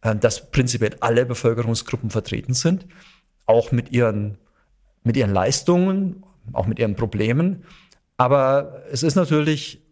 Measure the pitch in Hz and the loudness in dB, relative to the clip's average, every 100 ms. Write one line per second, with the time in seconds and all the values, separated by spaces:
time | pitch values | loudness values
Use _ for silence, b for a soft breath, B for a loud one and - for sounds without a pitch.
0 | 113 107 113 - - - 127 - 107 - | -2 2 2 0 -4 0 0 0 -2 -2
1 | - 117 127 123 120 113 113 113 - 127 | 0 2 2 0 0 0 -2 -2 -4 -6
2 | 113 110 - 110 - 127 165 185 - B | -4 -4 -4 -8 -4 -2 0 0 -4 B
3 | B B B _ - 113 - 120 120 123 | B B B _ 2 2 4 -2 -2 0
4 | 120 104 104 104 _ _ _ _ _ _ | 0 0 -6 -10 _ _ _ _ _ _
5 | - 120 110 98 95 139 - 175 185 190 | -2 0 2 2 2 0 2 2 2 0
6 | 190 180 - _ - - 92 - 113 101 | -2 -6 -16 _ -12 -4 -4 0 -2 -2
7 | 117 104 107 123 175 185 B B B B | -4 -2 0 2 0 -2 B B B B
8 | _ _ 127 139 131 139 139 - - 131 | _ _ 2 4 4 2 -2 -12 -10 -2
9 | 160 143 160 151 151 151 - - _ | 0 2 2 2 2 -2 -4 -16 _